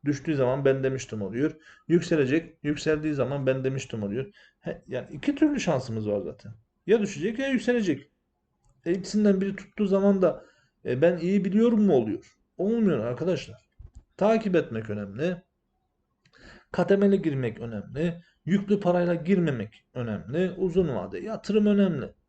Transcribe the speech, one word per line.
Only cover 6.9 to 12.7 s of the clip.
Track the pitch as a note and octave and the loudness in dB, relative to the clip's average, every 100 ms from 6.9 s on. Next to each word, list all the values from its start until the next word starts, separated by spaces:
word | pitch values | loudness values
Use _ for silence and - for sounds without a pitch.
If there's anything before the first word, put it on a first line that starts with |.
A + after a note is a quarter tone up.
| A3+ | 0
düşecek | G3+ C#3 F#3 A3+ | 0 -4 -6 -4
ya | C4+ | -2
yükselecek. | B3+ - A#3+ F#3+ B2 - _ _ _ _ _ _ _ | -2 0 0 0 -2 -6 _ _ _ _ _ _ _
E, | E3+ | -4
ikisinden | F#3 - G#3+ G#3 F#3+ | -4 -2 2 4 4
biri | G3 F#3+ | 0 -6
tuttuğu | - - G3+ | -12 -4 0
zaman | G3 G3+ G3 | 4 4 4
da, | F3 - - _ _ _ | 2 0 -12 _ _ _
e, | A2 B2 | -6 2
"Ben | E3 F3 | 2 2
iyi | E3+ G3+ | 0 0
biliyorum." | F#3 G3+ A#3 A3 | 2 2 4 4
mu | G3+ | 4
oluyor? | C#3 A2 F2+ - _ _ - | 4 2 -6 -10 _ _ -4
Olmuyor | F#3+ | -2